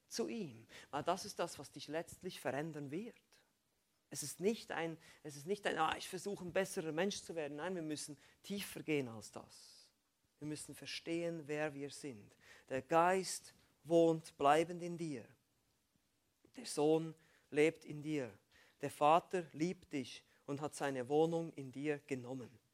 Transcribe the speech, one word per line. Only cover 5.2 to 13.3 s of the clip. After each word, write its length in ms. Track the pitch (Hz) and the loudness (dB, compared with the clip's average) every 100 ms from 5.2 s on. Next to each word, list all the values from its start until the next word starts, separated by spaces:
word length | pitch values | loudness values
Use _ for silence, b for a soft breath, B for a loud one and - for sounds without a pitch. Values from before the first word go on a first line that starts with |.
es 120 | 151 143 | -14 -10
ist 120 | 147 | -6
nicht 180 | 202 175 | -4 -2
ein, 120 | - | 2
"Ah, 180 | 160 160 | 2 0
ich 100 | - | -4
versuche, 380 | 185 202 196 180 | -8 -6 -6 -2
ein 80 | |
besserer 380 | 180 190 190 160 | 0 0 -2 -2
Mensch 300 | 156 196 - | 0 0 -2
zu 120 | - | -6
werden." 240 | 165 143 147 | -6 -6 -4
Nein, 180 | 175 185 | -4 -4
wir 60 | |
müssen 360 | 156 147 - 143 b b | -4 -4 -8 -12 b b
tiefer 400 | - 202 - 151 | -8 -6 -6 -6
gehen 240 | 147 151 127 | 0 0 0
als 240 | 110 - | -6 -12
das. 560 | - - - - - - _ _ _ _ _ | -14 -16 -18 -20 -20 -20 _ _ _ _ _
Wir 80 | 151 | -8
müssen 280 | 147 - 139 | -8 -10 -14
verstehen, 680 | - - - 170 170 165 143 | -10 -8 -4 -2 -2 -4 -4
wer 260 | 151 156 | -2 -2
wir 160 | 139 143 | -4 -8
sind. 460 | - 147 110 95 - b b b | -8 -10 -12 -16 -20 b b b
Der 120 | 131 | -6
Geist 720 | 127 165 175 190 180 | 4 6 6 6 0